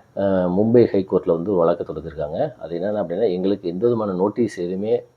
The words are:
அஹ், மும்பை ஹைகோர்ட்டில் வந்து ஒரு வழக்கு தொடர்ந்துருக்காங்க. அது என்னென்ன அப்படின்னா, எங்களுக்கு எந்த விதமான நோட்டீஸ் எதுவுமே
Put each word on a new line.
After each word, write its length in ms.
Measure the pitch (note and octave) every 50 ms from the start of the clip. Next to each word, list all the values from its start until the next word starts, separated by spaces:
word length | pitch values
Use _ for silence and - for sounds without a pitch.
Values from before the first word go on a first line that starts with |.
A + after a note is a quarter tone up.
| _ _ -
அஹ், 340 | - G2 G2 F#2+ F#2 F2+ F2+
மும்பை 340 | F2+ G2 A2 A2+ A#2+ A#2+ A2
ஹைகோர்ட்டில் 460 | - - G2 F2+ - F#2+ F2+ - F2+
வந்து 200 | E2 E2 F2 G#2
ஒரு 80 | G2 F2
வழக்கு 240 | E2 E2+ F2 - -
தொடர்ந்துருக்காங்க. 720 | - D2+ D#2 D#2 D#2+ D2 D#2 D2 D2 D#2+ A2 D3 D3 -
அது 180 | - - D#2+ E2+
என்னென்ன 280 | E2+ F#2 G#2+ G#2+ G#2 F#2
அப்படின்னா, 280 | D#2+ E2+ G2 A#2 G2+
எங்களுக்கு 380 | F2+ F2+ F#2 G2 G2+ - F#2 E2+
எந்த 160 | F2 F#2 A#2
விதமான 280 | A#2+ B2 A2 G#2+ G2+ F#2
நோட்டீஸ் 460 | F2 F#2+ G#2+ - B2 A#2+ G#2 - F2+
எதுவுமே 420 | F2 F2 F#2+ F#2+ G#2 A2 A#2+ A#2 - - _